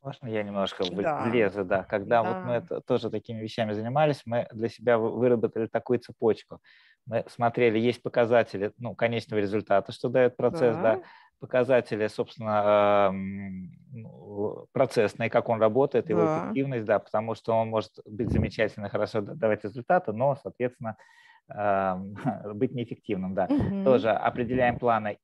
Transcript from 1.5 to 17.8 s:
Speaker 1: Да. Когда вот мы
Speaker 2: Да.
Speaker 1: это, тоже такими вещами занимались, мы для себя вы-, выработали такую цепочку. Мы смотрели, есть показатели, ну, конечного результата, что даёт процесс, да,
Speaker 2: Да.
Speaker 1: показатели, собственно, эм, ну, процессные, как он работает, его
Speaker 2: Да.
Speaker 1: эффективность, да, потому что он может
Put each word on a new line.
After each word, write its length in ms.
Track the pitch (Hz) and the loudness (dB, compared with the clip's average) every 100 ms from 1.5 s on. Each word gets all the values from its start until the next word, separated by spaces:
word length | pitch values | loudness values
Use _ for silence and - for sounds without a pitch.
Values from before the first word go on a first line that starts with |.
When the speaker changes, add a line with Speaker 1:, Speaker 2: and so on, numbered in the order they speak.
| 101 | 0
Speaker 1:
Да. 200 | 92 98 | -2 -2
Когда 380 | 92 107 98 117 | 0 -4 2 2
вот 160 | 110 - | 2 -2
мы 120 | - | -4
Speaker 2:
Да. 0 | |
Speaker 1:
это, 260 | 120 - - | -4 -4 -10
тоже 300 | - 123 113 | -2 -2 -2
такими 300 | 107 - 117 | -8 -8 -10
вещами 300 | 110 - 110 | -8 -4 -4
занимались, 480 | 104 113 135 151 139 | -2 -2 0 2 0
мы 220 | - 117 104 | -4 -4 -4
для 160 | 107 113 | -4 -6
себя 280 | - 113 117 | -4 2 2
вы-, 120 | 110 | 2
выработали 560 | 110 123 120 110 110 110 | 2 2 4 0 -2 -4
такую 320 | 113 - 123 | -4 -2 -2
цепочку. 640 | - 110 117 98 - 85 _ _ _ _ - | -2 -2 0 0 -4 -20 _ _ _ _ -6
Мы 180 | 113 - | -4 -4
смотрели, 500 | - 117 117 120 110 | -2 -2 4 4 4
есть 240 | 117 117 | 0 -2
показатели, 720 | - - 117 120 110 98 101 - | -4 0 4 4 2 -2 -6 -6
ну, 160 | 120 | -12
конечного 460 | 95 117 117 - 107 | -4 -2 -2 -4 -2
результата, 520 | 101 107 101 98 - | 0 -2 2 0 0
что 160 | - 131 | -6 -2
даёт 280 | 127 123 - | 2 2 2
процесс, 420 | 120 - 123 113 | -2 2 2 2
да, 220 | 220 214 | 2 0
Speaker 2:
Да. 100 | - - _ _ | -4 -20 _ _
Speaker 1:
показатели, 680 | - 127 123 127 110 107 107 | -4 0 4 2 2 -4 -4
собственно, 1000 | - 117 - 110 107 104 104 101 101 98 | -4 -8 -6 -2 0 4 6 6 6 4
эм, 640 | 95 95 98 98 95 90 - - | 2 -6 -8 -10 -10 -12 -16 -18
ну, 760 | 123 110 - 92 101 104 - - | -16 -16 -18 -14 -6 -4 -6 -8
процессные, 560 | - 131 - 104 - 113 | 0 0 2 0 0 0
как 180 | 120 117 | 0 0
он 100 | 113 | 4
работает, 480 | 110 110 139 123 - | 4 4 2 2 0
его 160 | 107 165 | 2 2
Speaker 2:
Да. 0 | |
Speaker 1:
эффективность, 580 | 156 175 120 139 127 107 | 0 -2 -4 -2 -4 0
да, 120 | 101 | 0
потому 360 | - 107 113 | 0 -6 -4
что 180 | 110 - | -8 0
он 140 | 113 113 | 0 2
может 240 | 110 | -2